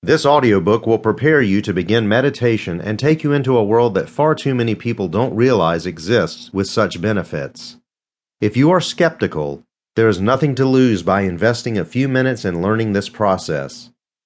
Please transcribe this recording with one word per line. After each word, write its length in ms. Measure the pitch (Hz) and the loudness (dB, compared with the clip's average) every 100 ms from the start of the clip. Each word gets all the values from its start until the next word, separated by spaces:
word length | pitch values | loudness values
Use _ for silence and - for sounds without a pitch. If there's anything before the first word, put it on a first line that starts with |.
This 220 | - 156 | 2 2
audiobook 600 | 143 147 131 98 87 110 113 | 4 4 4 2 2 0 2
will 120 | 113 | 0
prepare 440 | 113 98 139 156 | 0 0 2 2
you 180 | 113 98 | 2 0
to 140 | 104 | -2
begin 340 | 90 87 113 107 | -4 0 0 2
meditation 720 | 110 135 - 123 110 - 87 | 2 0 0 -2 -2 -4 -8
and 180 | 95 107 | -6 -4
take 240 | 135 160 | 0 0
you 100 | 151 | 0
into 260 | 143 127 127 | -2 2 0
a 60 | |
world 300 | 104 113 120 95 | 2 2 2 0
that 120 | 80 | -4
far 260 | - 151 | -2 0
too 200 | 151 143 | 0 -2
many 200 | 131 113 | -2 -2
people 340 | 107 120 110 95 | -2 -4 -4 -4
don't 260 | 90 127 | -2 -2
realize 500 | 104 123 117 82 85 | 0 2 2 2 0
exists 680 | 87 82 82 117 90 - - | -4 -10 0 0 0 -6 -10
with 140 | 95 98 | -4 -4
such 340 | - 101 82 | 0 -2 -2
benefits. 720 | 98 104 85 - 67 - - - _ _ _ _ _ _ | -4 -4 -4 -8 -8 -12 -20 -20 _ _ _ _ _ _
If 160 | 107 123 | -2 2
you 140 | 143 | 2
are 100 | 180 | 2
skeptical, 840 | - - 165 165 95 - 73 71 _ _ _ | 0 0 0 0 -6 -4 -6 -8 _ _ _
there 140 | - 113 | 0 2
is 140 | 92 | 2
nothing 320 | 101 131 147 | 2 2 0
to 100 | 123 | 0
lose 380 | 135 131 127 104 | 2 4 4 2
by 200 | 85 95 | 0 0
investing 540 | 98 85 107 117 - 110 | 0 0 0 0 -4 -4
a 80 | |
few 240 | 80 123 135 | -4 -2 -2
minutes 380 | 127 131 120 101 | 0 0 -2 -4
in 160 | 85 | -2
learning 300 | 92 110 113 | 0 0 0
this 160 | 101 98 | -2 -4
process. 800 | - 104 92 - 76 69 - - _ _ _ | -2 0 0 -2 -6 -6 -14 -20 _ _ _